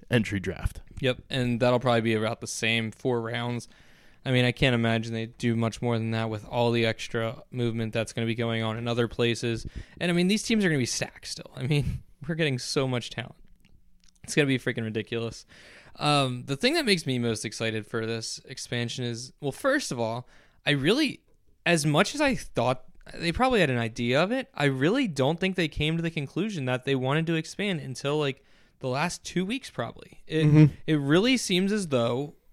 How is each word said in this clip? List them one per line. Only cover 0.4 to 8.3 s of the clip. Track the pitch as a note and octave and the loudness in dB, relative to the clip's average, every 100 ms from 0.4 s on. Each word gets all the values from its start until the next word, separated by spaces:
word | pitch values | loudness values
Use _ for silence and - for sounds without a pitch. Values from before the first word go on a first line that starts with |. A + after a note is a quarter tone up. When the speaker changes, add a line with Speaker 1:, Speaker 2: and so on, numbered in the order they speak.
| F#2 - - - - - | -4 -4 -4 -6 -16 -4
Speaker 2:
Yep, | C3 B2+ - | -2 -2 -4
and | C3+ B2 A#2 | -2 0 2
that'll | B2 B2 | 4 4
probably | B2 A#2 | 4 2
be | A2+ | 2
about | A2 A2 A#2+ | 2 0 -4
the | A2+ | -8
same | - A2+ A2+ A2 | -2 0 2 0
four | - C3+ A#2+ | -4 -2 -2
rounds. | A2+ A#2 A#2+ A#2+ - - - - - - C#3 | -2 -6 -4 -6 -8 -18 -20 -20 -20 -8 0
I | |
mean, | B2+ B2 | 2 4
I | |
can't | - C3+ | 4 4
imagine | A#2+ A2+ A2+ A2+ | 4 2 0 -2
they | A2+ A2+ | -6 -8
do | - A#2+ | -2 0
much | A2+ A2+ - | 2 0 -2
more | A#2+ A#2 | -2 0
than | A2+ | 0
that | A2+ A2+ | -2 -2
with | G#2+ G#2 | -6 -4
all | A#2+ A#2+ | 0 2
the | A#2 A2+ | 4 2
extra | A2 - A#2+ A2+ - - | 0 -4 -4 -4 -6 -10
movement | B2+ A#2+ A2+ A2+ | -4 -2 -2 -2
that's | A#2 G#2+ | -2 -4
gonna | - | -2
be | A2+ | -2